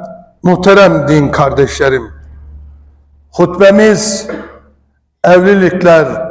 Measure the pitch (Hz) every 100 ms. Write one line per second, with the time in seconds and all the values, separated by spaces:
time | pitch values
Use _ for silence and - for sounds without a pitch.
0 | - - _ _ 180 180 190 196 190 156
1 | 135 151 135 147 139 135 135 - 139 131
2 | 107 - - - - - - - _ _
3 | _ _ _ - 175 175 196 208 214 196
4 | - - - - - - _ _ _ _
5 | _ _ 170 180 190 202 175 175 175 165
6 | 139 - -